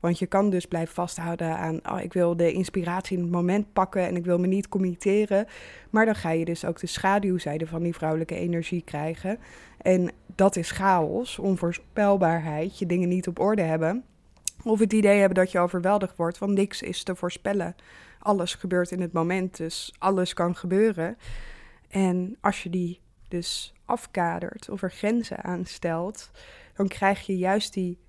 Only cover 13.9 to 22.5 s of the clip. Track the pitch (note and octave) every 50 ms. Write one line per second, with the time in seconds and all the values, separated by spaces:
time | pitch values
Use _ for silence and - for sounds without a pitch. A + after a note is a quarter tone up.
13.9 | F#3+ B3 B3+ - _ _ _ _ _ _ _ - - - - A#3+ A3 G#3 A3+ G3+
14.9 | A3 A3 G3+ G3+ G3+ G#3 G3 F#3+ F3+ F#3 F#3 F#3 - F#3 F3 F3+ F3+ F3+ F3 F#3
15.9 | G3+ G#3 G3 F#3 - - E3+ E3 E3+ - - G3 G3+ G3 G3 G3 - - - -
16.9 | F3+ - - - F#3 - - F3 - - - G3 G3+ G3+ E3+ F3 F3+ _ - -
17.9 | - - - - - - - G#3 G#3 G3 - F3+ - - - F#3 F3+ F3+ F3+ F3
18.9 | - F#3 F3+ E3+ E3+ E3+ E3 E3+ F3+ F#3+ F#3 F#3 - - E3 D#3+ - - - -
19.9 | - - - F#3 G3 F#3 F3+ F3 - - F3 F3 F3 - - F3+ F3+ G3 G#3+ A3+
20.9 | G#3 E3+ D#3+ F3 A#3 _ - - - - - - - - - - - - _ _
21.9 | - G3 F#3+ F#3 F3+ F3+ F3+ F#3 A3+ - _ G3+